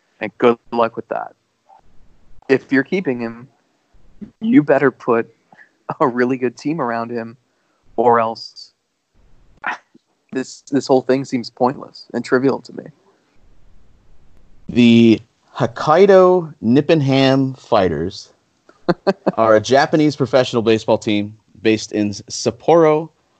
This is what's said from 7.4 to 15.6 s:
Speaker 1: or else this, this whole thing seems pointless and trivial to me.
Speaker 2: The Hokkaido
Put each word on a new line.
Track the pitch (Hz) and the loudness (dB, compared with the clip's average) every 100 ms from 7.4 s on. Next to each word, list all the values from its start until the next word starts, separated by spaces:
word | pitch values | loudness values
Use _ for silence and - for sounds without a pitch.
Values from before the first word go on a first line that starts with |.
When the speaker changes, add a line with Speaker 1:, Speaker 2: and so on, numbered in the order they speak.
| _ _ _ _ _ - | _ _ _ _ _ -2
Speaker 1:
or | 120 117 | 2 2
else | 113 110 - - - _ _ _ _ _ _ - _ _ - - _ _ _ _ _ | 0 -6 -16 -20 -20 _ _ _ _ _ _ -20 _ _ -12 -12 _ _ _ _ _
this, | - 127 - | -10 -10 -12
this | - 143 - | -6 -4 0
whole | 131 | 0
thing | - 131 | 0 -4
seems | 131 127 107 | -4 -8 -8
pointless | - 123 139 - - - | -4 -4 -4 -12 -20 -12
and | 117 | -10
trivial | 123 127 135 113 | -4 -2 0 -4
to | - | -8
me. | - - - _ _ _ _ _ - - - - _ _ - - - - - - | -18 -20 -20 _ _ _ _ _ -20 -20 -20 -20 _ _ -20 -20 -20 -20 -20 -4
Speaker 2:
The | - 120 117 117 107 - _ _ | 2 6 6 6 4 0 _ _
Hokkaido | - | -6